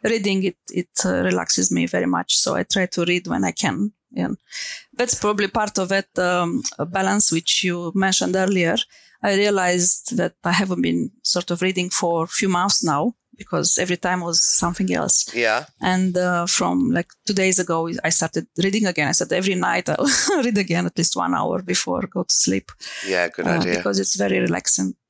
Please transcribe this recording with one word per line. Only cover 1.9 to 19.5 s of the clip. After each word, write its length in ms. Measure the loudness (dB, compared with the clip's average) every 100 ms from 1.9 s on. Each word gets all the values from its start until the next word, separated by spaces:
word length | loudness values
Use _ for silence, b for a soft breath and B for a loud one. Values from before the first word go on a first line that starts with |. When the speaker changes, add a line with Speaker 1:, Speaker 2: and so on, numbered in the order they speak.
| 0 0
Speaker 1:
much. 320 | -2 0 0
So 160 | 0
I 80 | 0
try 240 | -2 -2 -2
to 180 | -2
read 220 | 0 -2 -2
when 180 | -2
I 80 | -2
can. 400 | -2 -2 -2 -4 _ _ -6
And 220 | -4 -6 B B B B B
that's 200 | -4 -2 0
probably 320 | 0 0 0
part 280 | 0 -2 -2
of 120 | 0
that, 280 | 0 -2 -2
um, 440 | 0 2 0 -2 -4 -6 -4
balance 420 | 0 2 4 4
which 320 | 2 0 0
you 300 | 0 -2 -2
mentioned 400 | 0 2 2 0 2
earlier. 400 | 2 2 2 0 -4 b b b
I 120 | 0
realized 840 | 2 2 2 2 2 2 0 -2 -2
that 180 | -2 _
I 80 | 0
haven't 280 | 0 0 0
been 300 | 0 0 -2 _
sort 280 | -2 -2 -2
of 100 | -2
reading 300 | 0 0 -2
for 340 | -2 0 0
a 40 | -2
few 200 | 0 2
months 340 | 2 2 2
now, 320 | 2 2 0 -4 _ -20
because 400 | -6 -2 2 0
every 200 | 0 -2
time 220 | 0 -2
was 200 | -2 0
something 500 | 2 2 0 0 -2
else. 400 | 0 2 0 0
Speaker 2:
Yeah. 300 | 0 2 0 -2 _
Speaker 1:
And, 340 | 0 2 2 0
uh, 300 | 0 0 0
from, 440 | 0 0 0 2
like, 160 | 0 -4 -8 -2
two 80 |
days 240 | 2 2 2
ago, 320 | 0 -2 -2 -4
I 60 | 0
started 360 | 0 0 -4 -6 -2
reading 240 | 0 2 0
again. 220 | 0 0
I 40 |
said 200 | 0 0
every 220 | 0 0